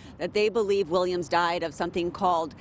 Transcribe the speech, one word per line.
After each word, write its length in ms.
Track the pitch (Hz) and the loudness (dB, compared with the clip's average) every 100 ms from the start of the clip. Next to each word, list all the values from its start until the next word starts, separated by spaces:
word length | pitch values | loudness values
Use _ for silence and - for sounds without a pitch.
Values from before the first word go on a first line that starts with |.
| - - | -18 -8
that 160 | 175 | -4
they 160 | 208 214 | 2 2
believe 400 | 214 202 196 160 | 2 2 2 2
Williams 400 | 180 180 180 147 | 2 2 -2 0
died 340 | 170 170 175 | 2 2 0
of 100 | 165 | -4
something 380 | - 175 190 170 | -4 -4 -2 -4
called 440 | - 190 170 160 - | 0 0 2 -2 -8